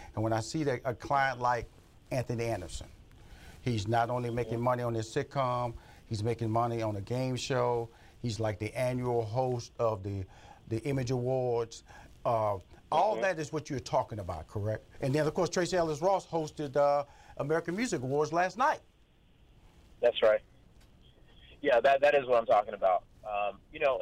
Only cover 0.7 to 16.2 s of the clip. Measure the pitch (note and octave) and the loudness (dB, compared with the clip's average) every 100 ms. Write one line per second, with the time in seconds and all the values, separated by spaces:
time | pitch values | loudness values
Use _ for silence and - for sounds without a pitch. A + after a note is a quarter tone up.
0.7 | B2 C3 A2 - C#3+ C3+ B2 B2 A#2+ - | -2 -4 -6 -2 0 0 0 0 0 -4
1.7 | - - - - C3+ A2+ A#2 A#2 G2+ E2+ | -16 -20 -18 -6 -4 -4 -4 -4 -4 -6
2.7 | - - - - - - - - - B2 | -12 -14 -20 -20 -20 -20 -20 -20 -8 -4
3.7 | A2+ G2 A#2 A#2+ B2 A#2+ A#2+ A#2 A#2 B2 | -2 0 0 2 0 -2 -4 -2 0 0
4.7 | B2 A#2+ A2+ G#2+ D3 C3 C#3 B2+ B2 A#2+ | 0 0 -2 -2 -4 -4 -2 -2 -2 -4
5.7 | A2+ - - - G#2+ A2+ A2+ A2+ A2+ A#2+ | -8 -18 -18 -8 -4 -2 -2 0 0 0
6.7 | A#2 A2 G2+ G2 B2 C3 B2 - B2+ B2 | -2 -4 -4 -4 -4 -2 -4 -2 0 2
7.7 | A#2+ A#2 - - - B2 G#2 A2 G2+ G#2+ | 0 -4 -12 -20 -8 -6 -2 -2 -2 -4
8.7 | B2+ B2+ B2+ B2 A#2+ G#2+ B2 B2+ A#2+ - | -2 -2 0 0 0 0 -2 -2 -2 -6
9.7 | - A2+ G#2+ G2+ G2 F#2 - - - - | -2 0 0 -4 -6 -8 -12 -20 -16 -6
10.7 | A2+ C#3+ C3+ B2 B2+ B2 C3 B2+ A#2+ A2+ | -4 -2 -2 -2 -2 0 0 0 -2 -4
11.7 | - - - - - C3 A2+ G#2+ G2 - | -10 -20 -20 -20 -6 -2 0 0 -2 -8
12.7 | - - D#3 G#3 G#3+ G3 D#3+ C#3+ D#3 - | -16 -2 2 2 2 0 -2 -4 -6 -6
13.7 | C3 - C#3+ - G#2 F2 E2 - G#2+ G#2 | -8 -2 -2 -2 -6 -8 -8 -8 -6 -4
14.7 | A2 - - C3+ D3+ D3+ E3 E3+ F#3 E3 | -4 -8 -6 -2 0 0 0 0 0 0
15.7 | F3+ E3 C#3+ F#3 F#3 | 0 0 0 0 0